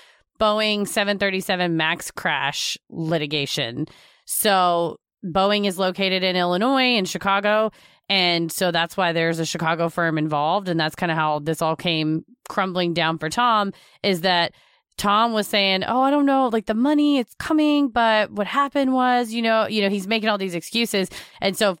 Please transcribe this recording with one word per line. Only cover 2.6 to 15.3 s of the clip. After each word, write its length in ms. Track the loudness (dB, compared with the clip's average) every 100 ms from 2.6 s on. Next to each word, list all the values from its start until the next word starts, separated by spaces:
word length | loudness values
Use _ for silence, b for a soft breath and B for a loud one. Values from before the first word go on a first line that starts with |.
| -6 -8 _
litigation. 960 | -8 -2 -2 -2 -4 -4 -4 -6 -6 -8 b b b b
So 720 | -2 2 4 4 2 -2 -6 _ _
Boeing 420 | -4 0 2 2 0
is 140 | 0
located 440 | -2 0 0 0
in 120 | 0 0
Illinois, 600 | 0 2 2 2 2 2
in 100 | -2
Chicago. 640 | -4 -2 0 2 0 0 b b b -2
And 440 | 0 2 2 -2
so 180 | -2 0
that's 240 | 0 -2 0
why 180 | 0
there's 260 | 2 0 0
a 60 | -4
Chicago 440 | -2 -2 0 -2
firm 300 | 0 -2 0
involved. 500 | -2 0 0 0 -2
And 100 | -2
that's 160 | -2 -2
kinda 200 | -2 0
how 240 | 0 0
this 220 | -2 -2
all 140 | -2 -2
came 480 | -2 -2 0 -2 -6 -20 -10
crumbling 460 | -4 -2 -2 -2
down 240 | 0 -2 -2
for 120 | -4
Tom, 420 | 0 2 2 0 b b b
is 180 | -2 0
that 320 | 2 2 0 b b b b -6
Tom 360 | 0 2 2